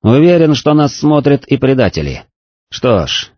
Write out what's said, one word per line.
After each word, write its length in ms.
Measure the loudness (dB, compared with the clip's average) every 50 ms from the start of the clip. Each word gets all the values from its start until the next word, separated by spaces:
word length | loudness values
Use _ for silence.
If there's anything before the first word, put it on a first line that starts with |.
Уверен, 520 | 2 2 2 4 4 4 4 2 2 0 0
что 200 | 0 0 0 2
нас 200 | 2 0 0 -4
смотрят 520 | -2 -2 0 0 2 2 0 0 0 0
и 100 | -4 -4
предатели. 680 | -2 0 0 0 0 0 -2 -2 -4 -8 -8 -10 -12 -16 _ _ _ _ _ _ _ _ _
Что 360 | -12 -6 -2 0 0 0 -2
ж, 240 | -4 -6 -8 -8 -10 _